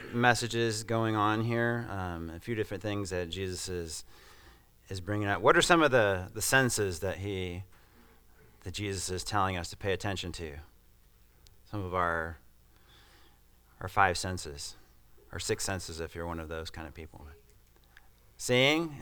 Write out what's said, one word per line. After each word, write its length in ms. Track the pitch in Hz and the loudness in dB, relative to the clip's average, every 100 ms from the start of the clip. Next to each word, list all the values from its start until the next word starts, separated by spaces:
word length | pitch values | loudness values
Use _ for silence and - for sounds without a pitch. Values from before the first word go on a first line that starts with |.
<coughs> 80 | - | -4
messages 680 | 120 123 120 117 113 117 107 | 4 6 4 2 0 0 0
going 320 | 113 113 113 110 | -2 0 2 2
on 260 | 104 107 | 2 2
here, 460 | 117 117 117 120 117 | 0 2 2 0 -4
um, 400 | 98 92 85 82 | -6 -4 -6 -8
a 80 | 85 | -8
few 160 | - | -6
different 260 | 110 104 98 | -4 -4 -4
things 300 | 104 101 95 | -4 -4 -2
that 180 | 90 85 | -4 -4
Jesus 400 | 90 95 90 - | -4 -6 -6 -6
is, 360 | 90 82 82 - - - - - - _ _ - | -6 -6 -10 -14 -20 -20 -20 -20 -20 _ _ -12
is 120 | 92 | -8
bringing 260 | 87 104 101 | -4 -2 0
up. 140 | 95 | 4
What 160 | 117 165 | 6 6
are 60 | |
some 200 | 160 170 | 8 8
of 80 | 151 | 8
the, 380 | 123 104 92 92 | 6 6 2 -2
the 80 | 110 | -4
senses 600 | - 135 123 - 98 85 | 4 4 4 2 0 -2
that 180 | 98 82 | -4 -4
he, 460 | 101 95 90 87 95 - - - - - - - - - | -4 -4 -4 -8 -12 -20 -20 -20 -20 -20 -20 -20 -20 -16
that 120 | 92 | -12
Jesus 360 | 92 101 95 - | -6 -4 -4 -4
is 140 | 92 | -6
telling 320 | - 104 95 90 | -2 0 2 0
us 120 | 85 | -6
to 60 | - | -6
pay 160 | 101 | -2
attention 380 | 90 107 92 90 | -2 -2 -4 -6
to? 200 | 82 80 73 - - - - _ - - _ - - - | -8 -10 -12 -18 -20 -20 -20 _ -20 -20 _ -20 -20 -12
Some 160 | 104 | -8
of 100 | 90 | -4
our, 440 | 92 87 82 82 82 - - - - - - - - - - _ _ _ - | 0 2 0 -4 -8 -18 -20 -20 -20 -20 -20 -20 -20 -20 -20 _ _ _ -12
our 80 | 92 | -2
five 280 | - 95 85 | 4 4 4
senses, 600 | 95 90 76 71 - - - - - - - | -4 -6 -8 -10 -12 -14 -20 -20 -20 -20 -14
or 80 | 90 | -6
six 240 | - 107 | -2 -2
senses 340 | - 95 - 82 | -2 -4 -6 -8
if 160 | 80 | -8
you're 120 | 85 85 | -8 -6
one 120 | 82 | -6
of 100 | 78 | -6
those 220 | 80 80 | -8 -8
kind 160 | - 80 | -10 -12
of 80 | |
people. 320 | 87 78 - 73 76 - - - - - - - _ - - | -14 -16 -16 -18 -20 -20 -20 -20 -20 -20 -20 -20 _ -20 -8
Seeing 580 | - 123 135 156 165 139 | 2 6 6 4 0 -4